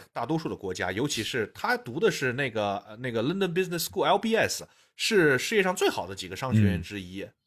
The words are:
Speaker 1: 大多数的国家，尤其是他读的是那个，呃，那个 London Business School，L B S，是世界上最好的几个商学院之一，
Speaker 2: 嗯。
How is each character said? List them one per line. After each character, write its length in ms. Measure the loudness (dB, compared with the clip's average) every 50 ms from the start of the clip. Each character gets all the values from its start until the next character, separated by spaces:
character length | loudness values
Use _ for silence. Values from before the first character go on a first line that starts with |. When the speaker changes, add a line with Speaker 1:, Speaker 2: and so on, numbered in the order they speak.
| -4 -8
Speaker 1:
大 120 | -8 -6 -2
多 140 | -2 -2 -2
数 100 | -2 -4
的 60 | -6
国 180 | -6 -6 -6
家， 200 | -4 -4 -4 -2
尤 160 | -2 0 -2 -2
其 160 | -2 -2 -4
是 240 | -2 -2 -4 -4 -4
他 240 | -6 -4 -2 -2 -2
读 220 | -2 -4 -6 -4 0
的 140 | 0 2
是 200 | 2 0 0 -2 -2
那 140 | -2 -4 -2
个， 280 | -2 0 0 0 -2 -4 -6 -12
呃， 60 | -12 -10
那 120 | -6 -4
个 140 | -2 0 0
London 280 | 0 0 0 -2 0
Business 340 | 0 0 -2 0 -2 -4 -6
School，L 320 | -4 -2 0 2 4 4 4
B 180 | 2 2 2
S， 320 | 2 2 0 -2 -4 -10 -14 _ _ _ _ _
是 420 | -4 0 2 6 6 6 6 6
世 200 | 4 2 2 2
界 80 | 2 2
上 100 | 2 2
最 160 | 2 2 0
好 160 | 0 0 -4
的 80 | -6 -8
几 140 | -10 -10 -10
个 80 | -8
商 180 | -6 -2 2 4
学 60 | 6
院 200 | 6 4 4 0
之 200 | -4 -6 -8 -8
一， 220 | -8 -8 -10 -10
Speaker 2:
嗯。 100 | -10 -10 -14 _ _